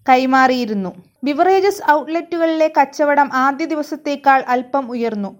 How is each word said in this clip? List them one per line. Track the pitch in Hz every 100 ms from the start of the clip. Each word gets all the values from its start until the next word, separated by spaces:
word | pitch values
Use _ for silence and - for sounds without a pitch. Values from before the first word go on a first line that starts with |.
| -
കൈമാറിയിരുന്നു. | 254 262 262 262 254 220 208 185 180 - _
ബിവറേജസ് | 262 285 359 392 392 392 -
ഔട്ട്ലെറ്റുകളിലെ | 294 302 330 339 339 330 320 311
കച്ചവടം | 311 277 - 294 285 277
ആദ്യ | 254 269 269 285
ദിവസത്തേക്കാൾ | 311 294 311 294 285 277 269 247
അല്പം | 247 254 277 240
ഉയർന്നു. | 247 233 214 196 -